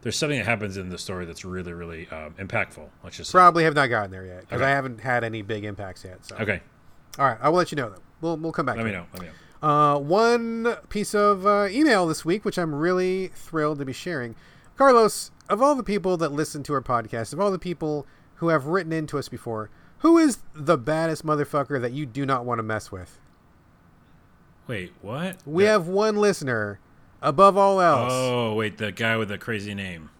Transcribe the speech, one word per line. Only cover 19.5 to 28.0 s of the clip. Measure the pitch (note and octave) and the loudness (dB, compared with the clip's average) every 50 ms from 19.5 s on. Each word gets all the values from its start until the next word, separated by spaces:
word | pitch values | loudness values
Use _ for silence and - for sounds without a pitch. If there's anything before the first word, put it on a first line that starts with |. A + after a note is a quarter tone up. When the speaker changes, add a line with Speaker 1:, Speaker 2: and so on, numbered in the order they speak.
| A2+ A2 G#2+ G2+ - - - - - - | -6 -6 -8 -10 -14 -20 -20 -20 -20 0
Speaker 2:
who | - D#4 E4+ E4 | 4 6 6 8
is | D#4+ D4+ A3+ - - - - | 6 4 2 0 -8 -16 -12
the | D#3 D3 C#3 E3+ D3 | -8 0 2 2 2
baddest | A#2 D#3 D#3 D#3+ E3 E3 D#3+ D3+ - | 2 0 0 0 0 0 -2 -4 0
motherfucker | D#3 D3+ D3 D3 - - D3 C#3 - D3 C3+ | 0 0 0 0 0 0 -2 -2 0 -2 -4
that | A#2+ B2 | -4 -4
you | B2 C#3+ D3+ | -4 -6 -8
do | C3 A2 C#3 C#3 | -8 -6 -4 -2
not | C3+ C#3 B2+ A#2+ | 0 0 0 0
wanna | B2 A#2+ A2+ A2 | -2 -2 -2 -2
mess | A2 A2 G#2+ - - | -2 -4 -4 -4 -8
with? | - F#2 F2+ - - - - - _ _ _ _ _ _ _ _ _ _ _ _ _ _ _ _ - - _ _ _ _ _ _ _ _ _ - | -12 -14 -14 -14 -20 -20 -20 -20 _ _ _ _ _ _ _ _ _ _ _ _ _ _ _ _ -20 -20 _ _ _ _ _ _ _ _ _ -10
Speaker 1:
Wait, | B2+ G2+ F2+ F2 - _ | -10 -8 -8 -10 -14 _
what? | - G2 A2+ C#3+ E3+ F#3+ - - - | -14 -12 -10 -8 -8 -8 -10 -12 -14
Speaker 2:
We | C#3+ D3+ E3+ G3 | -4 2 4 4
Speaker 1:
The | G#3 | 6
Speaker 2:
have | G#3+ G#3+ E3+ E3 | 6 4 2 2
one | F#3 G3 G#3+ A3 G#3+ G#3 | 0 2 2 2 2 2
listener | G#3 G#3 F#3+ - D#3 C3+ B2 A2 G#2 G#2 G2+ - _ _ - _ - - _ - | 2 2 2 0 -2 -2 -2 -2 -2 -4 -6 -10 _ _ -20 _ -20 -20 _ -4
above | - C#3 D3+ C#3 G3 G3 F#3 G3 | -2 -2 4 8 8 8 8 8
all | G3 G3 G3 F#3+ | 4 4 4 4
else. | F3+ E3+ D3+ B2+ | 4 4 4 4